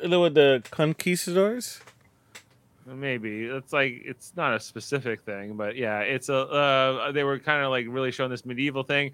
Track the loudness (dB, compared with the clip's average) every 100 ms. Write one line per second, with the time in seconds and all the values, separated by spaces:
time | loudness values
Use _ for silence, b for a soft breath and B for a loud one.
0 | 0 4 6 8 6 6 2 0 0 0
1 | 0 -2 0 2 2 0 -8 -14 -20 -20
2 | _ _ _ -20 _ _ _ _ -16 -6
3 | -4 -2 -4 -6 -6 -8 -2 0 0 -2
4 | -12 -14 -12 -2 0 0 -4 -12 -4 -4
5 | -2 -6 -6 -10 -8 -6 -6 -4 -2 -2
6 | -2 -2 0 0 0 2 4 4 4 0
7 | -2 0 0 0 0 0 2 0 -2 -4
8 | -2 -2 -2 -4 -6 -2 -2 -2 0 0
9 | 0